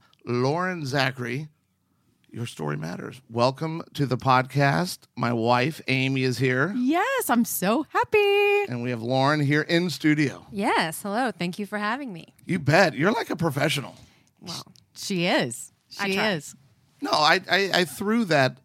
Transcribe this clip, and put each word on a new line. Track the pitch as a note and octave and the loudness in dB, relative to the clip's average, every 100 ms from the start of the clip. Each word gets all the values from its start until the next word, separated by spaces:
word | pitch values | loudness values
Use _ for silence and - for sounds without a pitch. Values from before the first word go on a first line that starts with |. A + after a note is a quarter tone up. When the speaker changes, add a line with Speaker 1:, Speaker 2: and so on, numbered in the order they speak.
| _ _ - | _ _ -4
Speaker 1:
Lauren | B2 C3 E3 F#3 F3 C#3 | 0 0 0 -2 -4 -4
Zachary. | C#3 C3 C3+ A#2+ C3 D#3 _ _ _ _ _ _ _ _ | 0 0 -2 -8 -8 -10 _ _ _ _ _ _ _ _
Your | - A#2 | -10 -10
story | - D3+ D3 | -6 -6 -4
matters. | D#3+ - - - - | -6 -10 -12 -14 -8
Welcome | A#2 B2 C3+ D#3+ E3 - | 2 2 2 -6 -8 -10
to | - C3+ | -4 -2
the | A#2+ | 0
podcast. | C3+ B2+ B2+ C#3 C#3 D#3+ F3+ - _ - | 4 2 2 2 2 2 -2 -6 _ -6
My | A#2+ | -2
wife, | A#2 A2+ B2 C3+ - - | 0 2 4 2 -2 -2
Amy, | C3 C3 C3+ | 0 0 0
is | C3 A#2 | 0 0
here. | C3 B2+ D#3 G#3 | 0 2 0 0
Speaker 2:
Yes, | B3+ E4+ A#4 C5+ - | 0 0 0 -2 0
I'm | A#3+ | 2
so | A3+ - F#3 B3 - | 0 0 0 0 0
happy. | G4 A#4+ G#4+ G4+ G4+ G4+ G4+ G4+ | -2 2 2 4 4 2 2 0
Speaker 1:
And | B2 | -4
we | B2 | -4
have | A#2 | -4
Lauren | A#2 C3 C3+ D3+ | 0 4 4 4
here | C#3+ D3 | 2 2
in | - E3+ F3 | 2 0 0
studio. | C3+ D#3 D3 C3+ F2+ - | 0 2 2 0 -2 -10
Speaker 3:
Yes, | - C4 G4+ E3 - | -4 0 0 -2 -4
hello. | G#3 G#3+ B3+ | -4 -2 -2
Thank | - F3+ F3 | -2 -6 -6
you | G3 | -8
for | G#3 | -6
having | G#3 B3+ C4+ | -4 -6 -8
me. | E3+ - _ - | -14 -16 _ -6
Speaker 1:
You | F3 | -2
bet. | C3+ E3 F3 | 4 6 6
You're | B2 F3 | 4 0
like | A4+ G4 | 0 -4
a | - | -2
professional. | E3 C3 D3+ C#3+ G#2 F2 - _ _ _ | -2 0 0 -2 -6 -16 -20 _ _ _
Speaker 3:
Well, | F3+ D3+ - - _ - | -14 -14 -16 -20 _ -14
Speaker 2:
She | - F#3 F3 | -4 0 2
is. | C#4 C3 - - _ _ - | 2 0 -6 -14 _ _ -6
Speaker 3:
I | G3+ | -2
Speaker 2:
She | |
Speaker 3:
try. | F#3+ G#3+ | 0 0
Speaker 2:
is. | E3+ - - _ _ _ _ | -2 -6 -18 _ _ _ _
Speaker 1:
No, | C#4+ | -2
I, | D3+ D3+ F3+ F#3 | 2 4 2 2
I, | F3+ F#3+ | 0 2
I | E3+ | 0
threw | F3+ - G3+ A#3 | 0 -2 -2 0
that | G3+ D3 C3 - | 2 2 2 -2